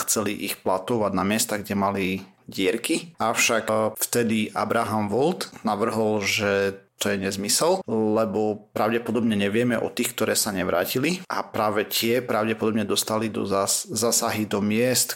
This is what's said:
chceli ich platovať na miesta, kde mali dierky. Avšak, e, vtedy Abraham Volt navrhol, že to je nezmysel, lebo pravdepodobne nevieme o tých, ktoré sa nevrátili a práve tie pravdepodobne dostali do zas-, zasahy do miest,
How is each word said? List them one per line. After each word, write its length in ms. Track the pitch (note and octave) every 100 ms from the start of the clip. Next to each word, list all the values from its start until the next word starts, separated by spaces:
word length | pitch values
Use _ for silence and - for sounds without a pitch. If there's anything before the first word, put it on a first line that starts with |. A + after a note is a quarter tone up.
| -
chceli 240 | A2+ G#2
ich 320 | G2+ G2 -
platovať 480 | G2+ F#2 - A#2+ G2+
na 160 | F#2+ F#2+
miesta, 320 | A2 - G#2
kde 160 | - G2+
mali 480 | G2 G2 F#2 F#2+ - _ -
dierky. 640 | G#2 F#2 A2+ - E3+ - -
Avšak, 460 | A2+ A2+ - A2 A2
e, 60 | A2 G#2+ -
vtedy 400 | - A#2+ A2+ A2 G#2 -
Abraham 560 | G#2+ A2+ A2+ A2 G#2
Volt 400 | A2+ D#3 F#3 - - A2
navrhol, 560 | G2+ A2+ A2 G#2+ G#2+
že 580 | G2 - G#2 G2 G2 G2 - -
to 160 | G#2
je 80 | G2
nezmysel, 640 | G2 G2 G#2 - D#3+ F#3+ -
lebo 840 | A2 G#2+ A2 G#2+ G#2+ G#2+ G#2 -
pravdepodobne 640 | - A2 A2+ A#2 A#2 A#2 G2+
nevieme 400 | G2+ A2+ B2 A2
o 160 | -
tých, 240 | - - -
ktoré 160 | G#2+
sa 160 | G#2 A2
nevrátili 720 | F#2+ F#2 F2 F#2+ B2+ D3+ F3+ -
a 160 | G2 -
práve 400 | - G#2+ G#2 -
tie 400 | - A2+ B2 B2
pravdepodobne 640 | A2 A2 A2 A2 A2 G2+
dostali 400 | G#2 - A2 A2+
do 160 | G#2 G2+
zas-, 400 | G2 G2 - G3+
zasahy 640 | G#2+ A#2 A2+ A2+ G#2 G#2+
do 160 | G#2 G#2
miest, 480 | G#2+ B2+ A#2+ -